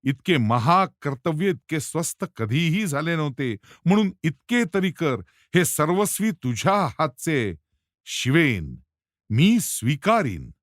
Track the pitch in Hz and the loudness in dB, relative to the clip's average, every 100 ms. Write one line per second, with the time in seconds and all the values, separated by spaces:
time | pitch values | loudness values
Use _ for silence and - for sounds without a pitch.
0 | 131 135 - 165 107 120 117 180 190 _ | -4 -4 0 0 2 2 4 2 2 _
1 | 147 135 - 156 190 170 _ 160 - 156 | -8 -4 -4 -2 -2 -4 _ -6 -4 -6
2 | 170 - 190 - 110 127 170 175 208 143 | -6 -6 -10 -6 -2 0 0 0 -2 -4
3 | 160 165 147 127 135 104 _ - 170 202 | -2 -2 -4 -4 -6 -6 _ -6 2 2
4 | 208 - 160 - - 240 220 196 185 - | 2 -2 -6 -6 -2 0 0 0 -2 -2
5 | 160 120 87 _ _ 180 170 - 151 180 | -2 -2 -6 _ _ 2 2 0 0 2
6 | 208 - 220 175 127 117 175 202 165 - | 0 0 -2 -2 -6 -2 0 2 0 -2
7 | 156 - - 147 107 80 _ _ _ _ | -4 -4 -4 -2 -2 -6 _ _ _ _
8 | - - 123 151 156 104 73 62 _ _ | -12 -6 2 4 4 0 -4 -12 _ _
9 | _ _ _ 113 185 233 - - 135 147 | _ _ _ 4 4 4 0 -4 -2 -2
10 | 190 226 151 87 67 - | 2 2 0 -4 -12 -18